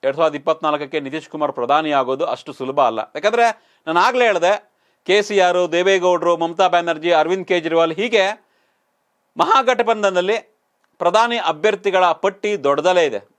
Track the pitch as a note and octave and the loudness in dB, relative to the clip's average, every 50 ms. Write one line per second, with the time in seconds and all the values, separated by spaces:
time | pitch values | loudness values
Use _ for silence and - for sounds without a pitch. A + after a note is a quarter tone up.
0 | - C3+ C3+ D3+ E3 D#3 D3 C#3+ C3+ E3 D#3+ - - D#3 D3+ D3 D3 C#3 E3 D#3 | -2 -4 -2 0 0 0 0 -2 -4 -4 -4 -2 -2 -2 -2 -2 -6 -6 -6 -6
1 | C#3+ C3+ C#3 D#3 D3+ - - D#3 D3+ C#3+ - - A#2+ A#2+ C#3 D3+ D#3+ D#3 D3 C#3 | -6 -6 -10 -10 -12 -10 -8 -4 -4 -4 -4 -4 -2 0 0 0 0 0 0 -2
2 | C3 B2 C3+ C3+ E3 D#3+ A#2 - - - C#3 - C3 B2+ C#3 D3 C3+ A#2+ A2+ A2 | 0 -2 -2 -4 -4 -6 -6 -8 -10 -18 -12 -10 -10 -6 0 0 0 0 0 -4
3 | G#2+ - _ D3+ F#3 G#3 A3 A#3+ A#3 A#3 A3 _ _ _ _ _ _ D#3+ D#3+ F3 | -8 -8 _ -4 -2 -2 0 2 0 0 0 _ _ _ _ _ _ -2 0 2
4 | F#3 A#3+ B3 B3 B3 A3+ G3+ F3 E3 F3+ G#3 - _ _ _ _ _ _ _ _ | 2 2 2 2 2 2 2 2 2 0 0 0 _ _ _ _ _ _ _ _
5 | _ - F3+ G#3 G3 G3 G#3+ G3 F#3 F3+ F3 F3+ F3+ E3+ D#3 E3+ F3+ F#3+ G3 F#3+ | _ 0 0 0 2 0 2 2 2 2 2 2 0 0 0 0 2 2 2 2
6 | F3 F3+ F3+ E3+ E3 F3 F3 D#3+ E3 E3 E3+ E3 G3 F3+ F3 F3 F3 E3 E3 D#3 | 2 2 0 2 2 0 0 0 -2 -6 0 0 0 2 2 0 0 0 -4 -4
7 | D#3 F3 E3+ D#3 D#3 D#3+ F#3 F#3+ F3+ - F#3+ F3 D#3 E3 D#3+ E3 E3 E3 D#3+ D#3+ | 0 0 2 2 2 0 -2 -4 -2 -2 -2 -2 -2 0 0 2 0 0 0 -4
8 | G#3 A#3+ A3+ G#3+ F#3+ G3 G#3+ A3 _ _ _ _ _ _ _ _ _ _ _ _ | -4 0 0 2 0 0 -2 -8 _ _ _ _ _ _ _ _ _ _ _ _
9 | _ _ _ _ _ _ _ - D#3+ F4 - C4+ C4 A#3 B3+ A3+ A#3 G#3+ A3+ A3 | _ _ _ _ _ _ _ -2 0 2 2 2 2 2 0 0 0 -2 0 0
10 | G#3 G3 F#3 F3+ F3+ F#3+ A3 A3 - _ _ _ _ _ _ _ _ _ _ _ | 0 0 0 0 0 0 -2 -4 -4 _ _ _ _ _ _ _ _ _ _ _
11 | E3 E3+ F3+ G#3+ A3+ A#3+ A#3+ A#3 F#3 D#3+ D#3+ D3+ D#3 G#3+ G3+ - G3 G3+ F#3 F#3 | -2 2 4 4 2 2 0 -2 -2 -4 -4 0 0 -2 -2 0 -4 0 0 2
12 | F#3 F3 D#3+ - - G3 F#3+ - - G#3 G#3 F3+ C3+ C#3 C#3+ D3 D3+ F3+ F#3 F3+ | 2 2 0 0 -2 -4 -4 -2 -6 -4 -4 -2 0 0 0 2 2 2 2 2
13 | E3 C#3+ A2+ G2 - _ _ | 2 0 -2 -6 -10 _ _